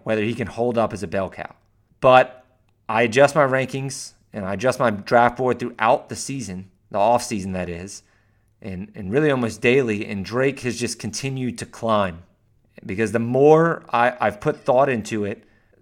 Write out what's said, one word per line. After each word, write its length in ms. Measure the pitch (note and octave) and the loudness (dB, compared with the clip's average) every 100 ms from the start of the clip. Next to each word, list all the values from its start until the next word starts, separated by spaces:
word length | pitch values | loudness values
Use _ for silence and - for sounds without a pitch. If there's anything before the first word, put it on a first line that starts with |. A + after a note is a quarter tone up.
whether 180 | - A2 | -4 -2
he 120 | G#2+ | -2
can 140 | A#2 G#2 | -4 -6
hold 300 | - B2 A#2 | -4 -2 0
up 140 | A2 | -2
as 100 | G2+ | -4
a 60 | F#2+ | -6
bell 220 | F#2+ F#2 | -4 -6
cow. 260 | - - - _ _ _ - | -8 -16 -16 _ _ _ 0
But 440 | C3+ B2+ C3 - _ _ _ _ - | 6 6 6 -2 _ _ _ _ -2
I 140 | A2 | 0
adjust 320 | A#2+ A#2 C#3 E3 | 2 6 6 6
my 120 | C3+ | 2
rankings 640 | C3 C3 C3+ C3+ C#3 - _ _ | 2 -2 -4 -6 -10 -14 _ _
and 100 | - | -10
I 120 | F#2+ G2 | -6 -2
adjust 240 | B2 B2 | -2 0
my 100 | B2 | 0
draft 480 | G2+ - A#2+ A#2+ A#2+ | -2 2 4 4 2
board 220 | B2+ A#2+ | -2 -2
throughout 500 | B2+ - A2 A#2 - | -4 -2 2 2 -2
the 60 | G#2+ | -12
season, 540 | - C#3 G2+ F#2 G2 _ _ | -10 -10 -10 -12 -16 _ _
the 60 | G2+ | 0
off 260 | G#2 A#2+ | 2 2
season 300 | - G#2+ F#2+ | 0 -6 -6
that 160 | F#2 F2 | -6 -6
is, 340 | E2+ F#2+ - _ _ _ _ _ _ | -10 -14 -18 _ _ _ _ _ _
and, 300 | - F#2+ G2 - | -14 -12 -12 -12
and 140 | F#2 | -4
really 220 | B2+ D#3 | 0 2
almost 300 | C3 A#2 G#2+ | 0 -2 0
daily, 440 | A#2+ C3 A#2+ G#2 G#2+ | 2 2 2 -2 -4
and 200 | G2+ F#2 | -8 -6
Drake 340 | A#2 C3+ C#3 | -2 -2 -2
has 160 | B2+ A2 | -6 -4
just 220 | A#2 - | -6 -6
continued 580 | A2 - C3+ C3 B2+ A#2+ | -10 -8 -8 -6 -6 -6
to 60 | - | -12
climb. 580 | - A2+ G#2+ F#2+ E2+ - _ _ _ _ - - | -6 0 0 0 -6 -18 _ _ _ _ -16 -8
Because 280 | F#2+ A2 | -2 0
the 60 | A2+ | 0
more 640 | A#2 B2+ D3 D#3 E3 D#3+ - | 0 4 6 6 4 -2 -4
I, 240 | A#2+ A#2+ - | 0 0 2
I've 220 | A2 - | -2 -2
put 160 | D3+ D3 | -4 -2
thought 320 | - B2+ C#3 | 2 4 4
into 340 | A#2+ G#2 A2 | 0 -4 -4
it, 220 | G2+ A2 _ _ _ _ | -6 -8 _ _ _ _